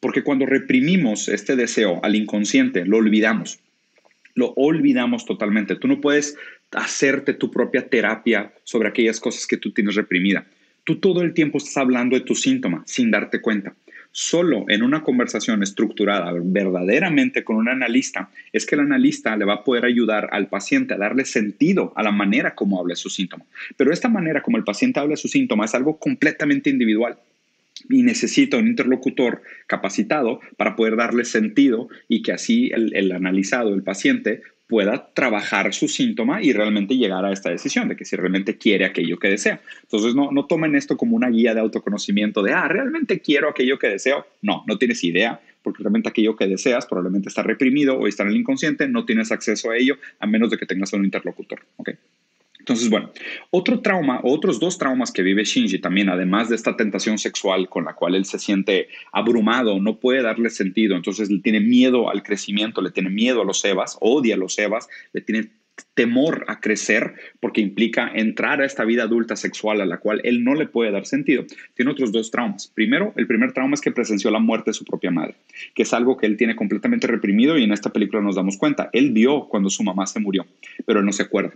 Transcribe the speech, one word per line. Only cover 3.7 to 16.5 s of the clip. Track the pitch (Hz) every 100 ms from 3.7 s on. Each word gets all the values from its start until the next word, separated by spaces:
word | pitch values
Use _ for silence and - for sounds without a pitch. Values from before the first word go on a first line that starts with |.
| _ _ _ _ _ _
Lo | - 117 -
olvidamos | 139 165 143 127 120 120
totalmente. | - 104 104 107 98 90
Tú | 127
no | 139
puedes | 143 143 147 - - - _
hacerte | - - - 139 139 -
tu | - 117
propia | 117 120 127 123
terapia | 120 104 110 - 107 101 _
sobre | - 120 107
aquellas | 101 113 110
cosas | 123 - -
que | 113
tú | 110
tienes | 101 104
reprimida. | 98 104 - - - - _ _ _
Tú | - 160
todo | 196 175
el | 170
tiempo | 170 151 147
estás | - -
hablando | 131 123 123 127
de |
tu | 127
síntoma | 110 - 131 104 82
sin | - - 120
darte | 104 - -
cuenta. | - 104 92 - _ - -
Solo | - - 160 180 117 98
en | 104
una | 120 151
conversación | 151 123 120 110 - 110
estructurada | 95 - 110 - 101 101 87 87
verdaderamente | 87